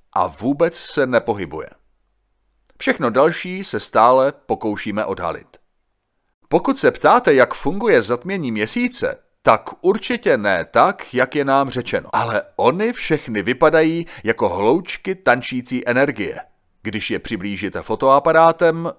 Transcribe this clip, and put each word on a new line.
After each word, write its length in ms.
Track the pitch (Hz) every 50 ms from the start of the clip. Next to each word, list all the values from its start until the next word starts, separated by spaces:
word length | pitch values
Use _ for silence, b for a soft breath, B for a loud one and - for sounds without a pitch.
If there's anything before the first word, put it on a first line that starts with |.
| _ _
a 140 | - 95 90
vůbec 500 | 92 - - 107 131 143 143 - - -
se 300 | - - - - 147 135
nepohybuje. 600 | 127 123 113 - 117 107 101 90 82 78 78 - - - _ _ _ _ _ _ _ _ _ _ _ _ _ _ _ _ _ _ _ _ -
Všechno 320 | - 269 254 - 147 117
další 540 | 107 127 147 170 165 - - 180 185 190 196
se 160 | - - 107
stále 520 | - - - 113 113 123 131 131 131 143 - _ _
pokoušíme 580 | - 110 - - 110 101 - - 107 101 107 104
odhalit. 520 | - 95 90 90 82 78 - - _ _ _ _ _ _ _ _ _ _ _ _ _ _ _ _ _ _ _ _ -
Pokud 300 | 151 170 - - 269 -
se 120 | - 127
ptáte, 440 | - - - 151 208 247 - 170 143
jak 200 | 131 120 - -
funguje 480 | - - - 185 208 240 220 165 123
zatmění 500 | 101 104 123 120 - 180 196 190 151 123
Měsíce, 680 | 110 104 107 110 - 240 127 127 - - 101 71 - - _ _ _ _
tak 280 | - 131 113 - - - - -
určitě 560 | - 180 190 214 - - 240 226 - 196 139
ne 280 | 113 101 101 95 85 80
tak, 500 | - - 117 139 185 202 - - - -
jak 200 | 120 127 131 -
je 100 | 147 139
nám 260 | 139 135 139 139 131
řečeno. 380 | 120 127 117 - 120 87 69 -
Ale 300 | - 120 117 113 107 101 - - _
ony 360 | - 107 120 160 185 220 233
všechny 500 | 240 - - - 160 143 - 131 110 104
vypadají 640 | 87 110 131 - 165 156 165 160 165 160 165 170 165 B B B -
jako 240 | 107 110 - 117 95
hloučky 680 | 87 95 101 113 147 196 - - - - - 185 185
tančící 720 | 185 - 127 123 127 123 - 131 127 120 - 127 123 - -
energie, 520 | 120 127 143 143 131 - 95 78 - - - _ _ _ _ _ _ _
když 280 | - 110 101 107 - -
je 80 | 107 90
přiblížíte 640 | - - 117 92 95 101 101 92 104 92 - 87
fotoaparátem 1120 | - - 110 - 139 135 135 143 - 165 160 160 165 165 165 - 180 165 160 165 165 170 -